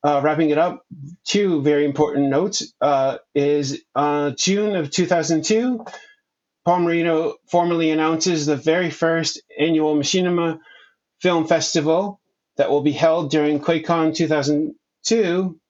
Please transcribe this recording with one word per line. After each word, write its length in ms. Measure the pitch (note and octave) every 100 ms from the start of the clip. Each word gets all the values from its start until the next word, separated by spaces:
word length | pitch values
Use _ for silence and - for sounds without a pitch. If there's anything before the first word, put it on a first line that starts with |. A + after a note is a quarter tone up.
Uh, 180 | D3 C#3+
wrapping 260 | C#3+ D3+ D#3+
it 80 | D3
up, 280 | F3 F3 _ F3 C#3 F3 -
two 360 | G3+ G3+ D#3+
very 220 | C#3 D3
important 460 | D3 C#3 D3+ D3 C#3
notes, 440 | C3+ G3 G3+ - _
uh, 380 | C#3 C#3 C3+ A#2 _
is, 480 | C#3+ C#3+ D3 C#3 C#3 _ -
uh, 360 | D3 D3 D3
June 440 | B2+ - G3 G#3+ G3
of 160 | D3
two 140 | - F3
thousand 380 | F3 D#3 E3
two, 400 | D#3 G#3+ B3 A#3+ - - - _ _ _ _ _ -
Paul 160 | F3
Marino 540 | E3+ E3+ E3+ D#3+ D#3+ - _
formally 400 | F3 F3 E3+ D#3+
announces 560 | D#3 D#3 D#3+ E3+ E3 D3
the 100 | C#3+
very 360 | D#3 E3 F3
first 500 | C#3+ E3 E3 D#3+ - _ -
annual 380 | D#3 D#3+ D#3 D3+
Machinima 640 | C#3+ F#3 F3+ F3 E3+ D#3+ - - - _ _ _
Film 280 | F3+ E3+ D#3+
Festival 760 | E3 D3+ E3 D3 D#3+ G3+ G3 _ _ _ -
that 140 | C#3
will 120 | C#3+
be 120 | C#3
held 360 | C#3 E3 E3 D3+
during 300 | D#3 D3 D3
QuakeCon 560 | D3 E3 D#3+ E3 D#3+ D#3
two 120 | E3
thousand 480 | D3+ C#3 D3 D#3 - _ _
two 560 | - A3+ F#3+ F3 F#3+ D#3+ _